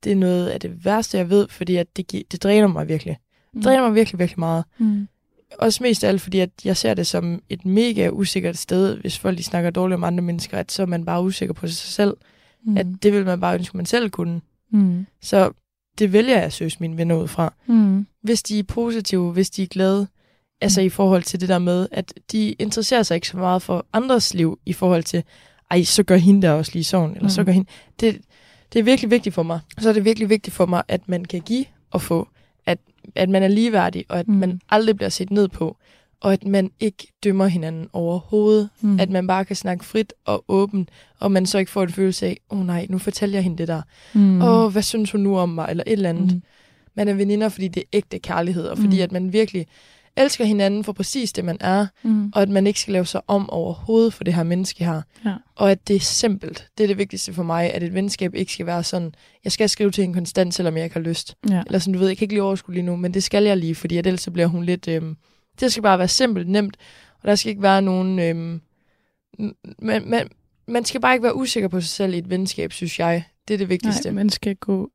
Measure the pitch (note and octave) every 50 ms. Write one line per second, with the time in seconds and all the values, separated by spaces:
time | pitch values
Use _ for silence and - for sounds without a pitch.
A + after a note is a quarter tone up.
0 | - - G3+ F#3+ F#3+ F3+ F3+ F3+ F3 F3+ - F3 F3+ F3+ F3 E3+ E3+ F#3+ G3+ A3
1 | A3+ - - G3 F3+ E3+ F#3+ G3+ G3+ - - - F#3 E3+ F3+ F3+ E3+ - _ -
2 | F#3 _ - F#3+ - _ - F3 - G3 G3+ G#3+ G#3+ G3 E3 D#3+ D3+ D#3 D#3+ D#3
3 | - F3 D#3+ - _ _ _ _ _ _ _ A3+ G#3 B3+ C4 C4 B3+ A#3 G#3+ G#3+
4 | A3+ G#3 - F3+ F3+ E3+ - F3 E3 E3 E3 E3 E3+ _ _ _ A#3 A3 G#3 G3+
5 | G3+ G3+ _ _ _ _ _ _ _ _ - - - A3+ G#3+ - B3 B3 A3+ -
6 | - G3+ F#3+ G3 - F#3 F3+ F#3+ F#3 F3+ _ - - F#3+ F#3+ - - - - F#3
7 | F3 - - F3 E3+ F3 E3+ F3 _ _ G3+ F3 - F#3 F#3+ G#3 A#3 A#3+ A3+ G#3
8 | F#3+ F3 - - G3 F#3 - G3 F3+ F3 E3+ E3+ - - F#3 F#3 F#3+ G3 G#3+ -
9 | - F#3+ - - - F#3+ F#3 E3+ E3+ - - F3 F3 F3 E3+ F3+ F3+ F#3 F#3 F3
10 | F3 F3 F3 F3+ F3 F3 E3+ E3+ E3 - - - F#3 - - - G3 F3+ F3 E3+
11 | E3 E3+ E3+ F3 F3+ F#3+ F#3+ - F#3 F3+ - - - E3+ E3 E3 - - - -
12 | G#3 G3+ - _ _ _ _ _ _ _ _ _ _ A3+ G#3 G3 F#3 F3+ F#3 F#3+
13 | - G#3 G3+ G3+ G3 F#3 F3+ F3 F3+ F3 F3+ F3 F3+ - - F#3 F3 - - A#3+
14 | A#3+ G#3+ - - F3 E3+ E3+ E3+ - _ _ _ _ _ A3 G#3 G3+ F#3 F3 F3
15 | F#3+ - _ _ - - - G3 F#3+ - - _ _ _ _ _ _ _ _ -
16 | G#3+ G3+ F#3 G#3 A3+ B3+ C4 G#3 F3 D#3 C#3 - E3 D#3+ - - F3 E3 D#3+ E3
17 | E3 E3 E3+ D#3+ E3+ D#3+ - - E3+ D#3 - _ _ - A#3 A3+ G#3+ G3 F#3+ G3
18 | G3+ - _ _ _ G#3 A#3 G#3+ - - G#3 G#3 G3+ - - A#3 A#3 A#3 A#3 A3+
19 | G3+ - - F#3 F3+ F3 E3+ F3+ G3 - - - F#3+ F3+ - F#3+ F#3+ F#3+ F#3+ G3+
20 | G3+ G3+ _ _ _ _ _ _ _ _ _ _ - G3+ G3 F#3 F#3+ F#3 - -
21 | G3 F#3+ F#3+ F3+ E3+ - - F3+ F3+ F#3 F#3+ F3 F3+ F3+ F3 F3+ F#3 - - -
22 | F#3 - - - _ _ - A3 G#3+ G#3+ A3 _ - G#3 G#3 - G#3+ - C4 A#3+
23 | A3 - E3+ E3 - - - F#3 F#3 F3+ F3+ F#3 - - F3+ F3 - _ - E3+
24 | - C4 C4 A#3+ - - - F#3 E3 D#3+ - - _ - F3 - - F3+ F3+ E3
25 | E3 - - F3 D#3+ _ _ - _ _ _ _ _ _ F3 F3+ F3 - - -
26 | G3+ - F#3+ E3+ E3 F#3+ G3 G3+ F#3+ E3+ D3+ D3+ D#3 - - E3+ D#3+ - - F#3
27 | E3 D#3 - - - G3+ F#3+ F#3 G3+ F#3 F3+ F#3 F#3+ - - - - _ _ _
28 | - A3+ G#3+ - - _ _ _ _ _ _ _ _ _ - A#3 A3 A3+ C4 C4+
29 | - A3 A3+ A#3+ - G#3 F3 - E3 E3 E3 E3 - _ - - G#3+ A3+ G#3+ G#3+
30 | G3 G#3+ A3+ G#3+ A3 G3 G#3+ G#3+ - - F3+ - F#3 F3 F3+ F3 - - - F#3
31 | - - F#3 F3 F3+ E3+ - F3+ E3 - A3 B3+ C4+ - _ _ _ _ - F3
32 | - - E3+ E3 - - _ _ _ _ _ _ _ - F3 - _ _ _ _
33 | _ - - - F#3+ F#3 F#3+ F#3+ F#3+ F#3+ G3+ G#3 A3+ A#3+ A3 G3+ F3 F3 F3 F3
34 | - _ - F3 F3 G#3+ G#3 G3 F#3+ F#3 F3+ F3+ _ _ - G#3+ A3+ A3 A3 G3+
35 | G3+ G3 F3 - F3+ F#3 G3 G3+ G#3 F#3 - - E3 D#3+ - _ _ _ _ _
36 | _ _ _ _ - G3+ F#3+ - - G3+ G3 G3 F#3+ - _ _ A3+ G#3+ G3+ _
37 | - _ _ _ - G#3 F#3+ F#3+ F#3+ G3 E3+ F3 D#3+ D#3+ D#3+ D#3+ E3 - _ F#3+
38 | E3+ E3+ E3+ F3+ D#3+ - - G#3+ G#3 G#3+ G#3+ G#3+ G#3 G#3 _ _ - G#3+ G3+ F#3
39 | F#3+ F#3+ F#3+ F#3 F3+ F#3 F#3 F#3+ G3 - G3+ F#3 - F#3+ F3+ F3+ - - - A3
40 | A3 - - _ _ - - - - _ F#3+ G3 G3 G3+ G3+ G3 F3+ - _ -
41 | - _ _ _ - G3+ G3 F#3 F#3 F#3 - G3+ F#3+ F#3 - G3+ F#3+ F3 E3+ -
42 | F#3+ F#3+ F#3 - - F3+ F3+ - _ _ G3+ G3+ F#3+ F3+ F3 F3 F3 F#3+ F#3+ F#3
43 | - - G3 - - G3+ G3 G3 F#3 F3+ E3 E3 E3 E3 E3 D#3+ D#3 _ _ -
44 | - - - G#3+ G3+ G3 F#3+ F3+ F3 A#3 A3+ A3+ A3+ A3 F#3+ G#3 G#3 - - A3+
45 | G#3+ G3 - G#3 G3 G3 G3 F#3+ F3+ F3 E3 E3 D#3 - E3 E3+ - - A3 G3+
46 | G3 F3 E3+ E3+ F#3+ F#3 F3+ F3+ - _ _ _ _ _ _ _ _ _ _ -
47 | G#3 G#3 G3+ G3 G3+ G3 G#3 G#3 A3 G#3+ F#3+ - F#3+ F#3+ E3+ F3+ - _ - G#3
48 | G3+ _ - F3+ - - F3 E3+ E3+ F3 F#3 E3+ D#3+ - - - G#3+ G3+ F#3+ F#3
49 | F3+ F3 F#3 F3+ F3+ F#3+ F3+ G#3+ A3 G#3 - F#3 D#3+ _ _ _ _ _ _ _
50 | _ _ _ - C4+ C#4+ - - A#3+ G#3+ G#3+ G3+ G3+ G3 G3+ G#3 G#3+ G#3+ G3+ -
51 | G3 - - C#4 B3+ G#3 - - F3+ F3 E3 - - F3+ F#3 G3+ G#3 G3 _ _
52 | _ A3+ A3 G#3+ G#3 G3+ G3+ - G3+ G3 G3 G3 F#3+ G3+ G#3 - - - G3+ F#3
53 | F3+ E3+ - F#3+ - _ G3+ G3+ G3 - - E3+ E3 - E3+ - - - A3 A3+
54 | A3+ A#3 G#3 - - - F3 E3+ E3 E3 F3 F3+ F#3+ - - - E3+ E3+ E3 D#3
55 | D3+ _ _ _ A3+ A3 F#3+ - - _ _ - G#3 G3 G3 F#3+ _ - G3+ G3
56 | - - - - - A#3 G3 G3 - D#3+ E3 - - _ _ - G#3+ G3+ G3+ F#3+
57 | G3+ G3 - F#3+ - - F#3 E3 F3 E3+ E3 E3+ E3+ F3 - - F3 E3+ F3+ F#3
58 | F#3+ G3+ F#3 - G3 F3+ - D#3+ F#3 - - - E3+ E3+ F3 F3 E3+ - - F#3
59 | E3+ E3 D#3 _ _ _ _ _ _ - - - A3 G#3 - - G#3+ G3+ F#3 -
60 | G3 F3+ F3 F#3 F3 - - - F#3 F3 F3 - F3+ E3+ D#3+ D#3+ E3 E3 - E3+
61 | E3 E3 E3 - - - - _ - G#3+ G3 F3+ - - - G3 E3 F#3 F#3+ F3+
62 | F#3 F#3+ F#3 - A3 G3+ G#3 G#3 G3 G3 G3 F#3+ - - F3+ F3+ F3+ F3 F3 F3
63 | F3+ F3+ F3+ F#3+ F#3+ - - G3+ G#3 G#3 G3+ F#3+ E3+ E3 D#3+ - - E3+ E3+ F3
64 | E3+ F#3+ F#3 F3 - - E3+ F3 E3+ E3+ E3 F3 E3+ E3+ F3+ F3+ - - E3 D#3+
65 | E3 D#3+ D#3 - _ _ _ _ _ _ _ - - B3+ A3 A#3 G#3+ G#3+ F#3+ F3+
66 | F3+ F3+ - - C4 B3 A3 F#3 F3 E3+ F#3+ G#3 G#3 G3 - _ _ - - -
67 | - _ _ _ _ G3+ G#3 G3+ - A3 G#3+ G3+ G3 G3 F#3+ G3 G3 F#3+ F#3 F#3
68 | F#3 F#3+ F#3+ F#3 F3 E3 E3 E3 E3 E3 E3 E3 _ _ _ _ _ _ _ _
69 | _ _ _ _ _ _ _ - G#3+ G#3 - _ _ - - - - A3 A3 A3
70 | G#3 - A#3 A#3 - - _ _ _ _ _ _ _ - A#3 A#3+ A#3 - - C4
71 | A3+ B3+ B3+ B3+ A3+ A#3+ - - C4 B3 - A#3+ G3+ F#3+ F3 F#3 F3 D#3+ - -
72 | G3+ F#3+ F3+ F3 E3+ F3+ F3+ F3+ F#3+ F#3 - - E3 E3 - - F3+ E3+ - -
73 | E3 E3+ E3+ E3+ E3 _ _ _ _ - G#3+ G3+ G3 F3+ F#3 F3 A3 A3 G#3 -
74 | - - G3+ G3+ G3+ G#3+ F#3+ - - G3+ G3 - - - G3 F#3+ G3 C4 _